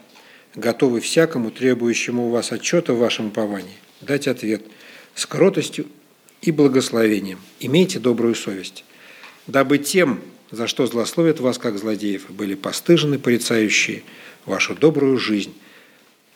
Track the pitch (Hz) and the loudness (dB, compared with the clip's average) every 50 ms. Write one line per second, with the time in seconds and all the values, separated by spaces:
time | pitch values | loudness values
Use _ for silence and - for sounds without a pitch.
0 | - _ _ - - - - - _ _ - - 104 120 123 - 151 131 120 113 | -20 _ _ -20 -20 -20 -20 -20 _ _ -12 -4 -4 -2 0 2 2 2 2 0
1 | - - - 160 165 160 - 127 117 110 - - 123 131 123 117 117 117 113 - | -2 0 2 2 2 2 2 -2 -4 -6 -4 0 0 2 2 2 0 0 0 -2
2 | - - 120 120 120 117 120 117 110 - 120 107 - - - 175 165 - 127 117 | -2 -4 -2 -2 -2 0 -2 -2 -2 -4 -6 -6 -4 0 0 0 2 0 2 2
3 | 120 110 - - 113 104 98 117 107 101 101 95 90 92 - - - _ _ _ | 2 0 0 -2 -4 -4 -4 -4 -4 -4 -4 -8 -10 -12 -18 -20 -20 _ _ _
4 | - 117 143 139 - 139 123 123 - 107 110 101 - - - - - - - - | -4 -2 -2 -2 0 -2 -4 -2 -2 -4 -4 -4 -6 -10 -20 -20 -20 -20 -20 -20
5 | - - - - - - - 147 160 196 190 160 139 - - - 151 - - _ | -20 -14 -10 -10 -8 -4 2 4 4 4 4 2 -2 -4 -6 -10 -12 -12 -14 _
6 | _ _ _ _ _ - _ _ - 170 156 147 147 139 127 131 - - 117 117 | _ _ _ _ _ -20 _ _ -2 0 4 6 6 6 6 4 2 2 2 2
7 | 113 107 107 98 95 95 92 90 - - - - - 120 135 175 185 185 - - | 2 2 2 0 -2 -6 -10 -14 -18 -20 -16 -10 -4 0 2 4 2 2 0 -2
8 | 113 127 117 110 113 117 110 - - - 98 95 90 - - - - _ - - | 0 0 0 2 0 0 0 -2 -4 -8 -10 -10 -10 -14 -16 -20 -20 _ -20 -20
9 | - - - - - - - - _ - 120 135 - 127 147 - - - - 185 | -20 -20 -20 -20 -20 -20 -20 -20 _ -2 0 0 2 2 2 0 0 0 2 2
10 | 175 143 107 - - - - - _ _ - 107 117 107 - - 139 113 113 117 | 2 2 0 -2 -8 -14 -20 -20 _ _ -10 -6 -6 -4 -2 0 -2 0 0 -2
11 | 107 - - 175 165 165 151 - 127 127 117 123 - 123 101 98 104 110 107 95 | -4 -2 0 2 2 2 2 2 0 -2 -2 -2 -4 -4 -4 -4 -4 -4 -4 -2
12 | 107 104 98 95 - - 92 98 104 98 98 95 - 98 92 - - - 170 156 | -4 -4 -4 -6 -8 -12 -10 -8 -6 -6 -6 -6 -6 -6 -6 -2 2 4 4 4
13 | 151 147 139 127 - 123 120 110 - - 120 113 110 101 - - - - 104 - | 4 2 -2 0 0 0 0 0 0 0 2 2 2 2 2 2 0 0 -4 -8
14 | - - - - - - - - - - 101 92 - - 101 85 139 160 151 139 | -12 -16 -20 -20 -20 -20 -20 -14 -8 -6 -4 -4 -4 -4 0 4 4 4 4 4
15 | 139 135 131 117 95 104 107 101 90 - - - - - - - - _ _ _ | 4 4 2 2 0 0 0 0 -2 -4 -10 -18 -20 -20 -20 -20 -20 _ _ _
16 | _ _ _ _ _ _ _ | _ _ _ _ _ _ _